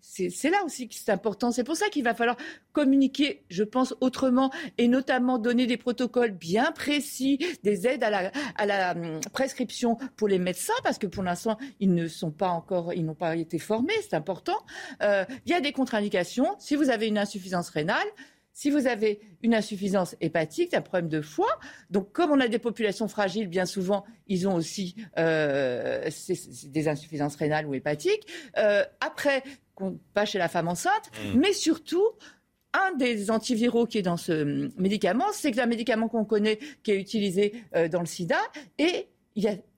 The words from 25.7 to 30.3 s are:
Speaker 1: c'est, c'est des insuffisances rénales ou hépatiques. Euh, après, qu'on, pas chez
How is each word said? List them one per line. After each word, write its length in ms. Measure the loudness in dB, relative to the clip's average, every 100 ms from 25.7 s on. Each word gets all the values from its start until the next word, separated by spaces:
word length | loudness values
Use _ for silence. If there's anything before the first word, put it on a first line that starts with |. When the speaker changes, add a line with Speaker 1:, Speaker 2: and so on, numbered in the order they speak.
| 0 -2 -2 -4
Speaker 1:
c'est, 260 | -8 -6 -6
c'est 360 | -6 -16 -6
des 160 | -2 0
insuffisances 480 | -2 -6 -4 -4 -2
rénales 300 | 0 0 0
ou 60 |
hépatiques. 520 | -4 -2 0 0 0 -2 -16 -8 2
Euh, 260 | 4 4 2 _
après, 440 | -4 0 0 0 -2 -18 _ -8
qu'on, 220 | -8 -8 _
pas 120 | -2
chez 140 | 0